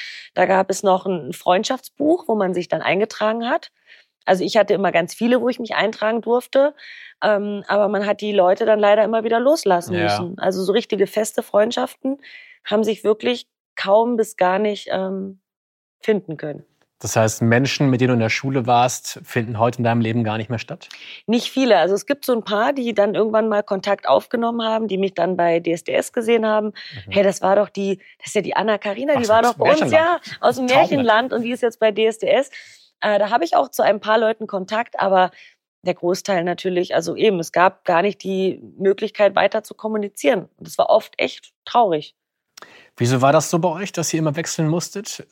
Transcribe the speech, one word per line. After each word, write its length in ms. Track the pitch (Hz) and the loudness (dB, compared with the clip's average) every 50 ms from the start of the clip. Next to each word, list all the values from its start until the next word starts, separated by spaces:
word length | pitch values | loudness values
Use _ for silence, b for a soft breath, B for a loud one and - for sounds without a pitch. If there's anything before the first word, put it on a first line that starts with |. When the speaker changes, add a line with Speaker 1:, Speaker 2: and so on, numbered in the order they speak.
| B B B B B B B | B B B B B B B
Speaker 1:
Da 120 | - 185 | 0 0
gab 240 | 185 190 185 190 - | 2 2 2 0 0
es 140 | 190 - 208 | -2 -2 0
noch 220 | 190 185 185 - | 2 2 2 0
ein 260 | 196 185 160 139 131 | -4 -4 -4 -6 -8
Freundschaftsbuch, 960 | 175 - - - 180 202 214 - 262 - - - _ - 285 302 349 359 - - | -12 -4 0 0 2 2 0 -2 -6 -6 -8 -12 _ -2 0 0 0 0 0 -2
wo 80 | 220 | -2
man 180 | 214 190 185 180 | 0 0 -2 -2
sich 140 | 180 165 - | -4 -4 -4
dann 140 | 165 156 | -4 -4
eingetragen 680 | - 135 165 196 220 226 - - 214 214 226 233 233 247 | -2 0 0 0 0 -2 -2 -2 -2 -2 -2 -2 -4 -2
hat. 240 | 311 349 - - b b b b b b b b b _ - | -4 -4 -6 -8 b b b b b b b b b _ -2
Also 180 | - 185 185 147 | 0 0 0 0
ich 120 | 196 - | 0 2
hatte 180 | 214 202 - 208 | 2 2 2 2
immer 180 | 190 190 175 | 0 0 0
ganz 200 | - 170 170 - | 0 0 -2 -2
viele, 280 | - - 226 240 254 233 | -4 -2 0 0 2 2
wo 80 | 233 254 | 0 -2
ich 100 | 240 - | -4 -4
mich 160 | 233 214 139 | -6 -6 -4
eintragen 460 | 147 190 220 214 - 208 220 226 226 | -2 -2 -2 -2 -2 -2 -2 -2 -2
durfte. 540 | - 226 233 247 - - - 269 277 294 294 B B B B B B B B B | -2 -2 -2 -2 -2 0 2 2 2 2 0 B B B B B B B B B
Ähm, 420 | - 214 208 196 208 208 202 202 - | 0 0 0 0 -2 -4 -6 -6 -4
aber 220 | - 196 208 202 190 | -2 0 2 2 2
man 180 | 175 196 208 | 0 0 0
hat 140 | 208 202 202 | -2 -2 -2
die 120 | 208 208 | -4 -2
Leute 320 | 202 196 175 180 202 - 233 | 2 2 4 4 2 2 2
dann 140 | 226 214 208 | 2 2 4
leider 240 | 208 202 208 214 | 4 4 4 4
immer 220 | 208 220 226 226 214 | 4 2 0 -2 0
wieder 160 | 226 226 240 | 0 0 2
loslassen 540 | 247 185 220 - - 196 180 175 160 - 180 | 2 2 2 2 2 2 2 2 0 -2 -4
Speaker 2:
Ja. 80 | 175 104 | -2 0
Speaker 1:
müssen. 340 | 104 104 104 180 170 190 - | 0 0 -2 -2 -6 -6 -4
Also 240 | - 190 190 190 | -2 -2 -2 0
so 100 | 185 190 | 0 0
richtige 340 | 202 240 - - 214 190 196 | 0 0 0 -2 -2 -2 -2
feste 360 | - - 214 220 - - - | 0 -2 -4 -4 -4 -6 -8
Freundschaften 760 | - - - 208 214 240 - 247 262 - - _ - 262 277 - B B B B B B B B B | -6 0 0 0 2 0 -2 -4 -6 -6 -8 _ -6 -6 -6 -8 B B B B B B B B B
haben 200 | - 208 220 220 | -2 -2 0 0
sich 180 | 226 208 - | 0 -2 -2
wirklich 460 | - 208 220 220 233 247 240 240 - _ _ _ _ _ - | 0 -2 0 0 -2 -4 -4 -4 -8 _ _ _ _ _ -12
kaum 400 | - - 196 202 220 233 247 240 | -6 0 4 4 4 4 4 0
bis 200 | 220 214 - - | 0 -2 -2 -2
gar 220 | - 185 180 185 196 | 0 0 2 2 2
nicht, 300 | 214 208 202 - - - | 0 -2 -4 -4 -6 -6
ähm, 500 | - 190 190 190 190 190 196 196 190 _ _ _ _ _ _ _ _ _ _ _ _ _ | -4 -4 -4 -4 -6 -8 -8 -10 -14 _ _ _ _ _ _ _ _ _ _ _ _ _
finden 360 | - 220 214 180 - 160 156 | -2 0 0 0 -2 -6 -10
können. 280 | - 160 151 143 - - _ _ _ _ _ _ - | -10 -10 -10 -12 -12 -16 _ _ _ _ _ _ -12
Speaker 2:
Das 160 | - 110 - | -8 -2 0
heißt, 260 | 117 110 110 - - | 2 2 2 0 0
Menschen, 480 | 120 113 117 127 139 131 - - 147 135 | 2 2 4 2 2 0 0 0 2 2
mit 100 | 127 117 | 2 2
denen 80 | 131 127 | 2 2
du 60 | 127 | 2
in 60 | 117 | 2
der 100 | 113 110 | 0 0
Schule 360 | - - - 135 135 135 113 | -2 -2 -4 -2 -2 -2 0
warst, 540 | 123 120 120 123 123 - - - - - - - | 2 4 4 4 2 0 -6 -10 -12 -14 -14 -12
finden 340 | - - 123 110 120 113 107 | -6 -4 -4 -4 -4 -2 0
heute 200 | 117 123 120 - | 0 0 0 0
in 60 | 117 | 0
deinem 160 | 117 117 117 | 0 2 2
Leben 240 | 113 110 113 120 113 | 0 0 0 0 -2
gar 140 | 107 107 113 | -2 -4 -6
nicht 100 | 107 - | -6 -6
mehr 100 | 120 110 | -8 -8
statt? 300 | - - - - - - B B B B B B B | -8 -10 -14 -14 -16 -20 B B B B B B B
Speaker 1:
Nicht 240 | B 226 233 - - | B -2 -2 -2 -2
viele. 260 | - 262 269 240 202 | -2 0 4 4 6
Also 180 | 170 156 180 196 | 6 4 4 0
es 120 | - - | 0 -2
gibt 180 | - 277 - - | -4 -4 -4 -2
so 80 | 262 | -2
ein 120 | 247 220 - | -2 -2 -2
paar, 280 | 196 208 208 233 277 | -2 -2 -2 0 -2
die 220 | 285 269 240 233 214 | -2 -2 -4 -2 0
dann 200 | 202 202 214 175 | 0 0 2 2
irgendwann 340 | 175 220 214 220 220 226 220 | 0 0 0 0 0 0 0
mal 140 | 208 208 | 0 -2
Kontakt 460 | 214 - 202 190 - 202 196 - - - | -2 -2 -4 -4 -2 -2 -4 -2 0 2
aufgenommen 540 | - 220 - - - 233 233 233 233 233 | 2 2 2 0 -4 -2 -2 -2 -4 -4
haben, 260 | 226 220 220 220 220 196 | -2 -2 -2 -2 -2 -2
die 80 | 190 | -2
mich 160 | 185 196 190 | -2 -2 -2
dann 240 | - 175 170 185 185 | -2 -2 -2 -2 0
bei 240 | 175 175 170 165 170 | 0 2 2 2 0
D 120 | 170 170 | 0 -2
S 120 | 170 170 - | -4 -4 -4
D 80 | - | -2
S 220 | - - - - - | -2 -2 -2 -2 -4
gesehen 320 | 247 226 226 233 226 220 | -4 0 2 2 2 2
haben. 220 | 220 214 214 214 214 | 2 0 0 -2 -2
Speaker 2:
Mhm. 420 | - - - - - - - - | -6 -12 -16 -18 -16 -16 -10 -2
Speaker 1:
"Hey, 120 | - 196 | 0 2
das 200 | 190 196 - - | 2 2 2 0
war 140 | - 185 196 | 2 2 4
doch 120 | 208 202 - | 2 2 0
die, 300 | - 202 196 196 190 190 B B B B | -2 -4 -4 -4 -4 -6 B B B B
das 100 | - - | -10 -6
ist 80 | - | -4
ja 40 | 208 | -4
die 160 | 170 - - | -4 -2 -2
Anna-Karina, 600 | - 202 220 208 226 - 208 196 233 269 302 285 | -2 0 0 -2 -2 -2 -6 -6 -4 -2 0 0
die 40 | 247 | 2
Speaker 2:
Aus 80 | 233 208 | 4 4
Speaker 1:
war 140 | 220 226 | 4 4
Speaker 2:
dem 80 | 233 240 | 4 4
Speaker 1:
doch 60 | 226 | 2
bei 80 | - - - | 2 2 2
uns, 100 | 302 311 | 4 4
Speaker 2:
Märchenland. 120 | - 127 | 4 4
Speaker 1:
ja, 280 | 214 - 320 349 339 302 B B B B | 4 4 4 2 0 -2 B B B B
aus 160 | - 240 240 | 0 0 0
dem 100 | 254 254 | 0 0
Speaker 2:
Traumland. 240 | 247 262 294 330 - | 2 4 4 4 4
Speaker 1:
Märchenland 420 | 302 277 247 226 214 226 254 254 - | 2 0 2 4 4 2 2 0 -2
und 80 | 233 | -4
die 80 | 226 233 | -4 -4
ist 100 | 247 - | -4 -2
jetzt 180 | 247 226 - - | -2 -2 0 2
bei 120 | 220 220 | 0 0
D 160 | 202 220 220 | 2 2 0
S 120 | 220 220 - | 0 0 0
D 100 | 196 - | 0 2
S." 220 | - 254 277 - B B B B B B B B B - | 2 2 0 -2 B B B B B B B B B -4
Äh, 180 | - 214 208 202 | -2 0 0 0
da 100 | 208 196 | 0 0
habe 160 | 233 - 339 | 0 0 0
ich 100 | - - | 0 0
auch 140 | 285 277 - | 0 0 0
zu 140 | - - | 0 0
ein 180 | - - - 202 | 2 2 0 0
paar 160 | - 208 220 | 0 0 0
Leuten 300 | 240 226 220 226 - 220 | 2 2 0 -2 -4 -6
Kontakt, 520 | - 208 185 185 - 214 226 233 - - - | -8 -8 -8 -6 -6 -6 -6 -6 -6 -4 -2
aber 320 | 190 196 190 185 185 175 B B B B B B _ _ _ _ | 0 2 4 4 2 2 B B B B B B _ _ _ _
der 100 | - 180 175 | -6 -6 -4
Großteil 480 | - 180 175 185 - - 208 196 170 | -2 -2 -2 -2 -2 -2 -2 -2 -2
natürlich, 520 | 170 180 175 - - 185 180 175 175 - - | -2 -2 -4 -4 -4 -4 -2 -2 -2 -2 -2
also 220 | 151 170 175 147 | -2 -2 -4 -2
eben, 220 | - 208 220 190 170 | 0 0 0 0 0
es 140 | 165 - | -4 -2
gab 320 | - 170 180 190 190 _ - | 0 2 2 2 0 _ -4
gar 160 | 185 170 165 | 0 0 2
nicht 220 | 190 208 - - | 0 0 -4 -6
die 400 | - 190 190 190 190 185 123 - 113 104 - - | -6 -6 -4 -2 -2 -2 -4 -6 -12 -18 -8 -2
Möglichkeit, 560 | 190 190 196 - 220 196 - - 208 196 196 | 0 0 0 0 -4 -6 0 2 2 2 2
weiter 280 | 165 185 202 - 220 | 2 0 0 0 -4
zu 120 | - - - | -8 -10 -12
kommunizieren. 760 | - - 220 220 214 202 202 - - - 277 233 180 - - _ | -10 -8 -6 -4 -4 -6 -6 -8 -2 0 0 0 0 -2 -8 _
Und 100 | - 165 | -20 -20
das 120 | 165 - - | -6 -2 -2
war 100 | - - | 2 2
oft 240 | - 220 - - _ - | 2 2 0 -2 _ -6
echt 340 | - - - - - - _ _ - | -6 -6 -6 -10 -20 -20 _ _ -8
traurig. 480 | - - 240 233 185 160 151 - - _ _ _ _ _ _ _ _ _ - B B B B B B B | -2 2 2 2 2 0 -2 -6 -8 _ _ _ _ _ _ _ _ _ -20 B B B B B B B
Speaker 2:
Wieso 240 | - 120 123 131 123 | -2 0 2 2 4
war 120 | 131 139 | 4 6
das 180 | 151 156 147 - | 4 4 2 2
so 80 | 180 165 | 0 0
bei 100 | 175 175 | 0 0
euch, 240 | 156 180 202 - | -2 -4 -8 -8
dass 220 | - 170 156 - - | -6 -6 -4 -2 -2
ihr 60 | 160 | 0
immer 160 | 160 151 143 | 0 -2 -2
wechseln 320 | 170 160 - - - 160 151 | -4 -6 -6 -4 -2 0 0
musstet? 580 | 165 175 - - - 202 214 - - - - - | 0 -2 -4 -6 -10 -12 -12 -12 -12 -14 -14 -14